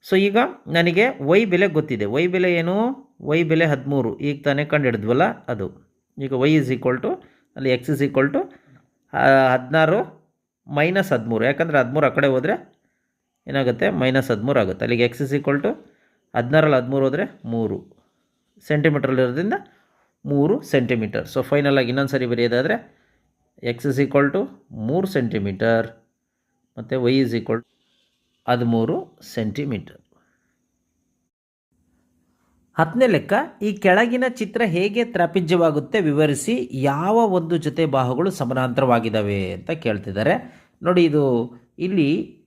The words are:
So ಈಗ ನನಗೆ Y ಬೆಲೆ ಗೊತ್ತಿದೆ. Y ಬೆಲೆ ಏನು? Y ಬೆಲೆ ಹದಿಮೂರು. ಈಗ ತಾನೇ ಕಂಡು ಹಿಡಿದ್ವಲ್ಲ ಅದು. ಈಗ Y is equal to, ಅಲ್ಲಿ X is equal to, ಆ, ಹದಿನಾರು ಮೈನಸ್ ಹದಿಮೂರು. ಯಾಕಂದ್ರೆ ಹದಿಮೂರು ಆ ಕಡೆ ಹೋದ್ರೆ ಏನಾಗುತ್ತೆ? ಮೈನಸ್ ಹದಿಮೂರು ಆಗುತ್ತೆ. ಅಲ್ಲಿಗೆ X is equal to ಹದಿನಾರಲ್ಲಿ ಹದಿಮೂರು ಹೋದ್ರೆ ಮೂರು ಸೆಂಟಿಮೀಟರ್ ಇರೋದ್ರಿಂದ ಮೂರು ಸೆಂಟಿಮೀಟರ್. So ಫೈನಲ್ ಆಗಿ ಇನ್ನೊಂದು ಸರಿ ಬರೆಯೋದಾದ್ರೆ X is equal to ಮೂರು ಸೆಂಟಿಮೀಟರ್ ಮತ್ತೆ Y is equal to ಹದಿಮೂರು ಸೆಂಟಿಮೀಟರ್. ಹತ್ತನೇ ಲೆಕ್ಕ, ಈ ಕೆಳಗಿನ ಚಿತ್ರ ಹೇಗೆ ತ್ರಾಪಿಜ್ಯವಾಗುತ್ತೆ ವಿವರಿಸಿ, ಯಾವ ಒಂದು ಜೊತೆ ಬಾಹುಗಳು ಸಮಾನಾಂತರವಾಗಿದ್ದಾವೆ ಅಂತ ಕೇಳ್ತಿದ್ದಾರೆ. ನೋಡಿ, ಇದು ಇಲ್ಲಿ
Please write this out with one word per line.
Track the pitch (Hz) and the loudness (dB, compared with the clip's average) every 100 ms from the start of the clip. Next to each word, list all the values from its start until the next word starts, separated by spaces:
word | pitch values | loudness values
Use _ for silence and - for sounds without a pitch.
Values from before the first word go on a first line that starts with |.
So | - 190 | 2 2
ಈಗ | 202 208 269 - - | 4 2 0 -4 -4
ನನಗೆ | 165 170 175 240 - 139 190 | 0 2 2 0 0 2 2
Y | |
ಬೆಲೆ | 226 175 196 | 4 2 2
ಗೊತ್ತಿದೆ. | 156 151 117 | 0 -2 -4
Y | 101 127 175 | -2 0 0
ಬೆಲೆ | 180 180 | 0 0
ಏನು? | 170 165 196 240 269 - _ - 160 | 0 0 -2 -2 -4 -16 _ -2 -2
Y | 160 | 2
ಬೆಲೆ | 160 165 | 2 2
ಹದಿಮೂರು. | 139 139 139 113 - | 0 -2 -2 -2 -4
ಈಗ | 143 143 | -6 -2
ತಾನೇ | 147 139 | -2 -2
ಕಂಡು | 147 151 131 | 0 0 0
ಹಿಡಿದ್ವಲ್ಲ | 113 107 123 190 - - | -2 0 2 2 -2 -8
ಅದು. | 117 95 - _ _ _ - | -6 -8 -10 _ _ _ -12
ಈಗ | 135 | -6
Y | 131 139 156 | 0 2 2
is | 123 | 0
equal | 131 127 127 | -2 -2 -2
to, | 226 359 - _ _ - | -2 -6 -10 _ _ -6
ಅಲ್ಲಿ | 135 | -2
X | 127 123 | -2 -2
is | 139 139 | -2 0
equal | 135 143 | 2 0
to, | 220 392 - _ _ _ _ _ | 0 -6 -12 _ _ _ _ _
ಆ, | - 135 135 131 | 0 4 6 4
ಹದಿನಾರು | 127 127 156 156 202 - - _ _ _ _ - | 0 0 2 2 2 -2 -12 _ _ _ _ -8
ಮೈನಸ್ | 143 160 190 190 | 0 0 0 0
ಹದಿಮೂರು. | 127 110 113 | -2 0 -2
ಯಾಕಂದ್ರೆ | 117 143 165 147 | 0 0 0 0
ಹದಿಮೂರು | 120 143 139 | 0 2 0
ಆ | 135 | 2
ಕಡೆ | 143 | 2
ಹೋದ್ರೆ | 131 147 - - _ _ _ _ _ _ _ - | 2 -2 -4 -8 _ _ _ _ _ _ _ -6
ಏನಾಗುತ್ತೆ? | 139 123 120 196 | -2 0 0 0
ಮೈನಸ್ | 180 131 131 131 | 0 2 0 0
ಹದಿಮೂರು | 110 123 135 | -2 0 0
ಆಗುತ್ತೆ. | 98 98 | 0 -2
ಅಲ್ಲಿಗೆ | 113 120 120 | -2 0 0
X | - 135 | 0 -4
is | 143 | -2
equal | 143 139 | 0 0
to | 196 302 - _ _ _ _ | -2 -4 -14 _ _ _ _
ಹದಿನಾರಲ್ಲಿ | 117 120 156 156 135 | -4 2 2 4 2
ಹದಿಮೂರು | 120 139 | 2 0
ಹೋದ್ರೆ | 135 147 208 - | 0 0 -6 -8
ಮೂರು | 113 117 107 98 - _ _ _ _ _ _ _ - | -6 -4 -2 -4 -10 _ _ _ _ _ _ _ -4
ಸೆಂಟಿಮೀಟರ್ | 151 156 147 131 | 0 2 0 0
ಇರೋದ್ರಿಂದ | 131 127 131 196 403 - _ _ _ _ _ | 0 0 0 -4 -4 -8 _ _ _ _ _
ಮೂರು | 143 143 151 240 | -4 0 2 0
ಸೆಂಟಿಮೀಟರ್. | - 143 120 120 107 110 - | 0 0 0 -2 -2 -6 -6
So | 135 | -6
ಫೈನಲ್ | 131 143 143 139 | -2 0 2 0
ಆಗಿ | 120 | 0
ಇನ್ನೊಂದು | 131 135 | -2 -2
ಸರಿ | 135 123 | -2 -2
ಬರೆಯೋದಾದ್ರೆ | 117 117 120 151 233 - _ _ _ _ _ _ _ 117 120 | 0 0 0 0 -4 -6 _ _ _ _ _ _ _ -8 -4
X | 147 | -4
is | 135 135 | 0 0
equal | 139 139 185 | 2 0 -2
to | 269 - _ | -6 -12 _
ಮೂರು | 110 110 165 190 | -8 -4 -2 -2
ಸೆಂಟಿಮೀಟರ್ | 151 120 107 101 95 113 113 113 - _ _ _ _ _ _ _ - | -2 -2 -4 -4 -2 0 0 -2 -12 _ _ _ _ _ _ _ -20
ಮತ್ತೆ | 113 131 | -6 -2
Y | 120 135 | 2 2
is | 123 113 | 2 -2
equal | 104 117 | -4 -6
to | - _ _ _ _ _ _ _ - | -6 _ _ _ _ _ _ _ -4
ಹದಿಮೂರು | 123 120 113 117 320 - _ - | 0 2 2 0 -2 -8 _ -12
ಸೆಂಟಿಮೀಟರ್. | - 107 139 147 107 - - _ _ _ _ _ _ _ _ _ _ _ _ _ _ _ _ _ _ _ _ _ _ _ _ _ _ _ - | -6 -6 -6 -6 -8 -10 -20 _ _ _ _ _ _ _ _ _ _ _ _ _ _ _ _ _ _ _ _ _ _ _ _ _ _ _ -2
ಹತ್ತನೇ | 160 233 254 | 0 4 4
ಲೆಕ್ಕ, | 160 - 208 320 - | 4 2 -2 -2 -6
ಈ | 208 | -6
ಕೆಳಗಿನ | 202 196 185 233 247 254 | 0 4 4 4 0 -2
ಚಿತ್ರ | 247 202 226 | -4 -6 -2
ಹೇಗೆ | 226 165 202 220 | 0 0 0 -2
ತ್ರಾಪಿಜ್ಯವಾಗುತ್ತೆ | 233 196 170 190 160 180 165 147 120 220 | -2 0 0 0 2 4 4 2 -2 0
ವಿವರಿಸಿ, | 160 143 151 143 - 247 - | 2 2 2 0 -2 -2 -4
ಯಾವ | 135 135 139 185 226 220 185 | -2 -2 0 2 2 2 0
ಒಂದು | 165 170 | 0 -2
ಜೊತೆ | 156 151 160 | -2 -2 0
ಬಾಹುಗಳು | 135 123 127 185 | 2 0 0 -2
ಸಮಾನಾಂತರವಾಗಿದ್ದಾವೆ | 185 127 131 131 120 135 120 113 107 101 101 92 | -2 -4 -2 0 2 4 2 2 -2 0 -2 -4
ಅಂತ | 92 90 | -6 -8
ಕೇಳ್ತಿದ್ದಾರೆ. | 160 120 104 101 95 123 226 - - _ _ | -4 -2 -4 -4 -2 0 0 -4 -20 _ _
ನೋಡಿ, | 170 180 | 0 4
ಇದು | 165 147 139 120 120 - _ - | 4 4 2 0 -2 -10 _ -8
ಇಲ್ಲಿ | 180 190 143 175 - - | -2 2 2 0 -4 -16